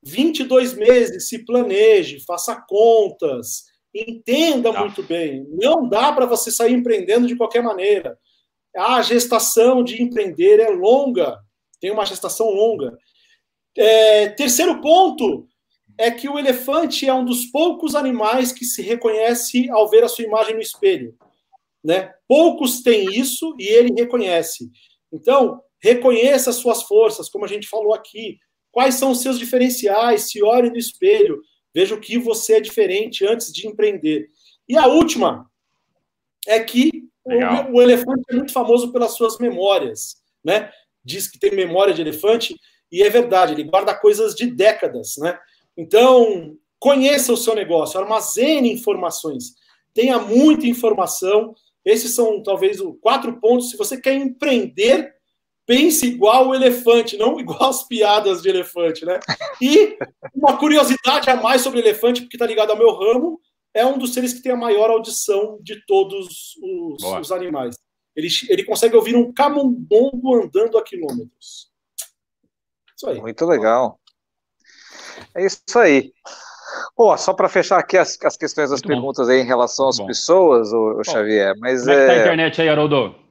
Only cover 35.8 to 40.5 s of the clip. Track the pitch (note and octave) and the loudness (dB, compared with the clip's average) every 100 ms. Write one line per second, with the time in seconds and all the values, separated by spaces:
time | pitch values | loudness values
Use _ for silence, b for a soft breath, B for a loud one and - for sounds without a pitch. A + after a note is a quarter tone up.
35.8 | _ _ _ _ _ _ - A3 A3+ B3 | _ _ _ _ _ _ -2 0 0 0
36.8 | D4+ - - _ B3+ A#3+ B3+ B3 C4+ A#3+ | 0 0 -16 _ -4 -2 0 -2 0 4
37.8 | B3 B3 - C4 - A#3+ C#4+ C4 A#3 A#3+ | 6 4 0 -6 -4 -6 -4 -4 0 0
38.8 | A#3+ B3 A#3 - A3+ A3 A#3+ F3+ G3 G3 | 0 -4 -4 -2 -4 -2 -6 -2 0 0
39.8 | C3+ G#2 - - _ _ D#3 | -2 -10 -16 -18 _ _ -2